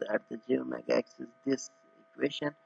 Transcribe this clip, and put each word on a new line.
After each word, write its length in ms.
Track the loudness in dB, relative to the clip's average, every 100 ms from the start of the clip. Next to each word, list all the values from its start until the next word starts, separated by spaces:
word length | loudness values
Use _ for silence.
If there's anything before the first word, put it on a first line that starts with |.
| -2
at 100 | -2 -2
the 100 | -8 0
j 100 | 0
omega 380 | 0 -4 2 2
axis, 320 | 2 -6 -14 -6 -2
this 240 | 0 -2 _ _ -20 -20
equation 420 | -4 -2 -2 -4 -6